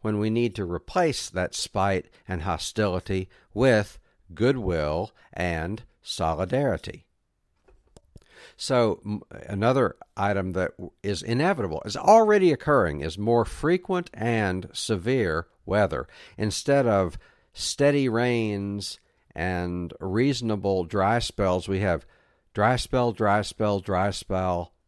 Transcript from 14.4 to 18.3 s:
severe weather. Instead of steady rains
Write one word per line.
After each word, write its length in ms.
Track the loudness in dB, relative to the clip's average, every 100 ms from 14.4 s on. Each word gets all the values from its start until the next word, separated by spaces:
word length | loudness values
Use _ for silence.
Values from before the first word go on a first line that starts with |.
| 0 -2 -6
severe 760 | -10 -4 -2 0 0 0 -2 -6 _ -2
weather. 420 | 0 2 0 -8 -14 -20 -6
Instead 480 | -4 -4 0 2 4
of 320 | 2 2 -4 _ _ _
steady 540 | -10 -8 2 2 4 2
rains 920 | 2 2